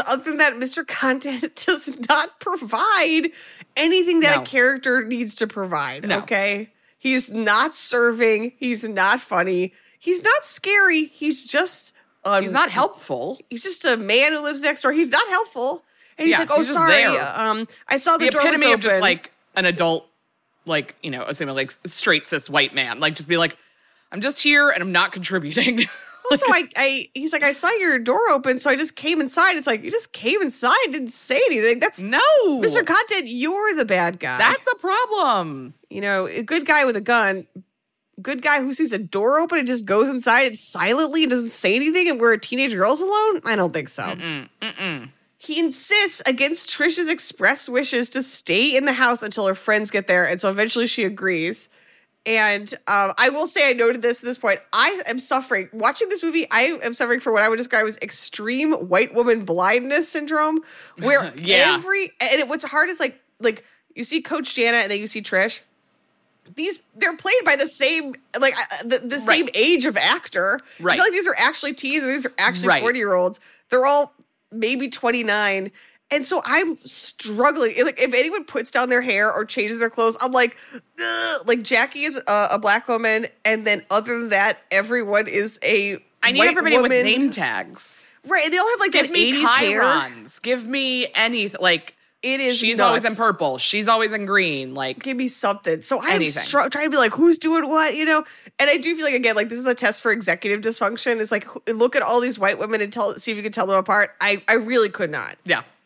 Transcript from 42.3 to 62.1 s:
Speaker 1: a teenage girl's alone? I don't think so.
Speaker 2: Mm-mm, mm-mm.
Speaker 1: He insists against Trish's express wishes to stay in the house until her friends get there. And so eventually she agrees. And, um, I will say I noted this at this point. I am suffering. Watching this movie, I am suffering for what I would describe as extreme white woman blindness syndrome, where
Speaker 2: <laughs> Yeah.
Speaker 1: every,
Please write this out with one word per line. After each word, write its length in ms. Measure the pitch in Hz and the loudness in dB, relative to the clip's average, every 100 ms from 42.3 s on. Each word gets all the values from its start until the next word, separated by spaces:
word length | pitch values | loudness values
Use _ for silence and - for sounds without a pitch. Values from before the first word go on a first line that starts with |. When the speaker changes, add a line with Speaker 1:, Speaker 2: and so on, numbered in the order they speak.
Speaker 1:
a 60 | 226 | 2
teenage 320 | - 247 269 | 0 -2 -2
girl's 280 | 196 202 311 | 2 2 2
alone? 380 | 381 415 440 370 | 0 2 2 0
I 120 | 233 208 | 0 0
don't 180 | 180 | 0
think 140 | 160 131 | -2 -6
so. 160 | - | -8
Speaker 2:
Mm-mm, 440 | 104 160 165 147 123 _ | -8 -8 -8 -8 -12 _
mm-mm. 480 | 220 - 185 143 127 _ _ _ | -12 -8 -8 -8 -12 _ _ _
Speaker 1:
He 200 | - 311 | -6 -2
insists 640 | 330 - - 415 403 - | 0 0 2 2 2 0
against 460 | 269 254 277 330 - | 0 0 0 0 -2
Trish's 380 | - 349 330 320 | -2 0 0 -2
express 580 | 339 - - 196 277 - | -2 -2 0 0 0 0
wishes 400 | 247 269 247 240 | 0 0 0 -2
to 120 | 269 | -2
stay 520 | 254 - - 185 285 262 | -4 -4 -2 2 2 2
in 80 | |
the 80 | 277 | 0
house 300 | 254 247 240 | 2 0 0
until 220 | 214 220 196 | -4 -2 -2
her 80 | 196 | -2
friends 340 | - 214 208 | 0 0 0
get 160 | 202 196 | -2 2
there. 180 | 180 160 | 2 2
And 140 | 180 | 0
so 80 | 196 | 0
eventually 380 | 196 220 240 233 | 0 0 0 -2
she 160 | - | -2
agrees. 640 | 202 196 190 170 170 220 - _ _ _ _ _ | -4 -2 -2 -2 -4 -6 -12 _ _ _ _ _
And, 480 | 220 226 214 202 202 - - | -4 0 2 0 -6 -10 0
um, 260 | 202 196 190 | 2 2 2
I 120 | 262 | 2
will 180 | 285 349 | 2 -2
say 200 | 349 277 | 2 2
I 40 | |
noted 280 | 247 233 254 | 2 0 0
this 200 | 233 240 | -2 -2
at 40 | |
this 140 | 240 247 | -6 -4
point. 220 | 220 196 - | -2 -2 -2
I 300 | 214 294 381 - | 0 0 0 -6
am 100 | 254 | -6
suffering. 500 | - 262 262 214 185 | -2 -4 -2 -6 -6
Watching 360 | 220 226 277 403 | -2 -2 0 -2
this 140 | 381 | -2
movie, 240 | 330 330 - | -2 -2 0
I 260 | 226 269 320 | 0 0 -2
am 140 | 233 | -6
suffering 240 | 233 240 247 | -4 -2 -2
for 140 | 233 | 0
what 100 | 214 | 2
I 60 | 214 | 2
would 80 | 226 | 0
describe 280 | 247 220 | -2 0
as 140 | 214 214 | -2 -4
extreme 720 | - - - - 214 262 311 | -6 -6 -6 -6 -4 -2 0
white 380 | - 180 185 254 | -2 0 0 2
woman 320 | 233 240 226 | 2 2 2
blindness 640 | 185 170 185 240 254 294 311 | 0 0 2 0 0 -2 0
syndrome, 520 | 311 294 311 311 320 - - - - | -4 -2 0 0 -2 -6 -14 -20 -4
where 320 | 220 285 180 | 2 2 2
Speaker 2:
<laughs> 20 | 127 | -4
Yeah. 380 | 170 185 - | 2 4 4
Speaker 1:
every, 380 | 285 370 392 370 | 2 0 -2 -4